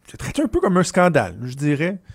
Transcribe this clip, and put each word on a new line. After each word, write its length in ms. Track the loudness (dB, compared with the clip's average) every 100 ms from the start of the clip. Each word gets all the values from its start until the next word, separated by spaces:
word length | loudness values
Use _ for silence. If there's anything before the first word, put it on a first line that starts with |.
| _
c'est 100 | -14
traité 260 | -6 -2
un 40 | -2
peu 120 | 0
comme 180 | 2 2
un 60 |
scandale, 540 | 2 4 4 4 0 -4
je 140 | -10 -4
dirais. 440 | -2 0 -2 -6 -12